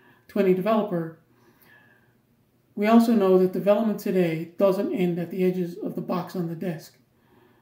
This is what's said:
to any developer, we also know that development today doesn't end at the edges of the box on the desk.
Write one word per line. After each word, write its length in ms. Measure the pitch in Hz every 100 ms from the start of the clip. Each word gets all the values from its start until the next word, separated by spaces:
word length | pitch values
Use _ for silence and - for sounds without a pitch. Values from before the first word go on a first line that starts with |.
| _ _ -
to 100 | 214
any 160 | 196
developer, 640 | 185 202 226 208 175 160 160 _ _ _ _ _ - _ _ _ _ _ _ _ _ _
we 120 | - 208
also 260 | 233 233
know 240 | 220 190 185
that 140 | 185
development 480 | 185 175 208 226 202
today 520 | 208 185 175 160 170 -
doesn't 380 | 196 185 208
end 240 | 285 180 175
at 120 | 170
the 140 | 196
edges 320 | 185 180 175 262
of 200 | - -
the 40 |
box 340 | 160 180 170
on 140 | 190 170
the 60 |
desk. 400 | 160 185 156 - _ _ _ _ _ _ _